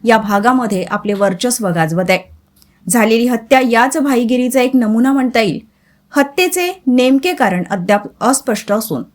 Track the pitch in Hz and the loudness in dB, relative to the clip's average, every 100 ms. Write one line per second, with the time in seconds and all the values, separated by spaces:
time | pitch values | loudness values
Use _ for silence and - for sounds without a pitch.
0 | 226 226 208 202 226 254 233 196 170 202 | 2 0 2 0 2 0 0 -4 -4 -6
1 | 208 202 202 185 247 240 202 175 160 165 | -4 0 0 0 -4 -2 -2 -2 -2 -2
2 | 185 185 - - _ _ _ _ - 233 | 0 -2 -2 -20 _ _ _ _ -4 0
3 | 220 226 240 233 233 262 254 226 254 320 | 2 2 0 -2 2 2 4 2 2 0
4 | 285 247 240 247 247 262 247 262 220 220 | 0 0 0 0 0 0 2 2 2 2
5 | 262 277 254 233 214 143 - _ _ _ | 2 2 0 0 0 -2 -10 _ _ _
6 | _ - 277 - 359 359 359 370 - 247 | _ -2 -2 0 -2 0 -4 -4 0 2
7 | 254 269 359 349 226 180 - 202 175 208 | 4 2 0 0 0 -2 -4 -6 0 0
8 | 202 _ 220 269 - 208 - 208 220 139 | -2 _ -2 0 -2 -6 -2 -4 -2 -8
9 | - | -8